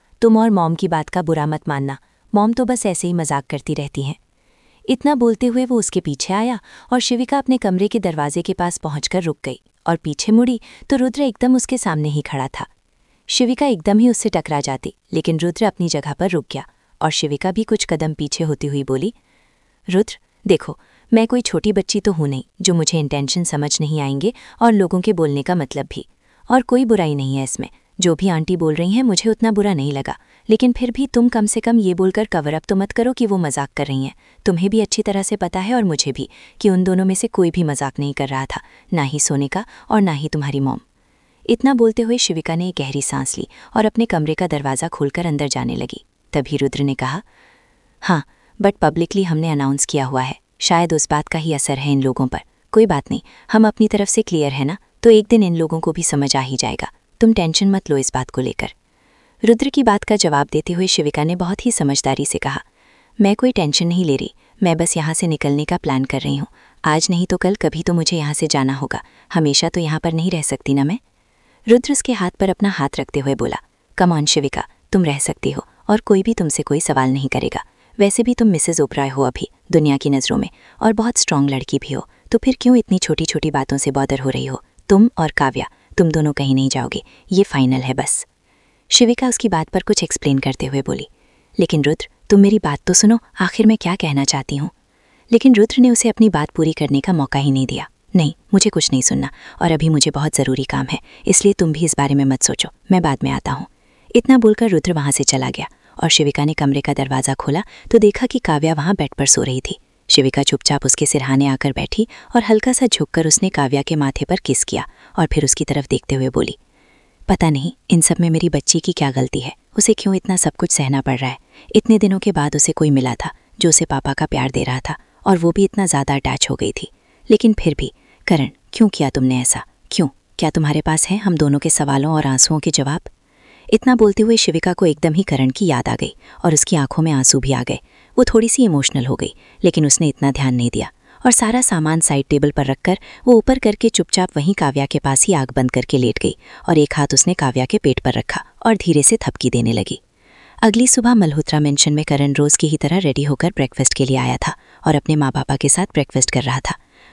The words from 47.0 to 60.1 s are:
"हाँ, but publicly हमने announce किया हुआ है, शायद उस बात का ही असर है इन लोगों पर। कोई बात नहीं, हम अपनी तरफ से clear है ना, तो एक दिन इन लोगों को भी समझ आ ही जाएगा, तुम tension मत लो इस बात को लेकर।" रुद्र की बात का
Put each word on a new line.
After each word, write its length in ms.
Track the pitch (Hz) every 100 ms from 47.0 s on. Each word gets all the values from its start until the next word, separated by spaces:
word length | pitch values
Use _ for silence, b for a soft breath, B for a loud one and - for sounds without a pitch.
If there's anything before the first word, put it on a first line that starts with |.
| 127 160 b b b b b b b b
"हाँ, 240 | - 156 - _ _ -
but 120 | 208 -
publicly 460 | 156 151 170 196
हमने 260 | 185 156 165
announce 340 | 147 139 139
किया 200 | - 147 131
हुआ 160 | 135
है, 160 | 131 - _ -
शायद 340 | - 170 170
उस 160 | 160 -
बात 180 | 151 151
का 100 | 165
ही 140 | 160
असर 260 | 143 - 135
है 140 | 143
इन 100 | 139
लोगों 240 | 135 127 131
पर। 140 | - - _ _
कोई 140 | 220 220
बात 240 | 147 -
नहीं, 100 | - b b b
हम 160 | 220 220
अपनी 200 | - 214
तरफ 200 | 208 202
से 140 | -
clear 300 | - 165 143
है 120 | 135
ना, 120 | 139 190 _ _
तो 80 | 233
एक 160 | 220 214
दिन 120 | 233
इन 140 | 190 165
लोगों 240 | 160 160
को 120 | 165
भी 100 | 160
समझ 340 | 165 147 139 139
आ 40 |
ही 160 | 131 131
जाएगा, 340 | 120 - - - _ -
तुम 120 | 226
tension 380 | 220 165 160 196
मत 200 | 196 -
लो 60 | 143
इस 140 | 131
बात 160 | - 127
को 100 | -
लेकर।" 320 | 131 - - - _ _ _ _ _ _
रुद्र 240 | 220 233 277
की 140 | 285
बात 200 | 233 202
का 140 | -